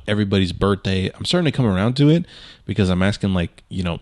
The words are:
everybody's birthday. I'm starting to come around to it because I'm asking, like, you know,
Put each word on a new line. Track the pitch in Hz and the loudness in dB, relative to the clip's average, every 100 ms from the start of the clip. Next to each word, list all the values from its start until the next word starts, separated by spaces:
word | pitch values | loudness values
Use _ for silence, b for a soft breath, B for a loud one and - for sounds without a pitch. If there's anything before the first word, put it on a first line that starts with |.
| - | -4
everybody's | 104 98 98 90 | -2 0 0 0
birthday. | - 98 98 98 95 92 | 0 0 0 -2 -2 -4
I'm | - | -6
starting | 107 175 156 | -2 0 0
to | 135 | 0
come | 117 | 0
around | 92 110 127 | 2 0 2
to | 143 | 4
it | 170 - B B B - | 2 0 B B B -6
because | 101 92 | 0 2
I'm | 90 | 2
asking, | 98 - 98 | 0 0 -2
like, | 92 85 - - | -2 -4 -8 -12
you | 92 | -6
know, | 90 80 | -6 -6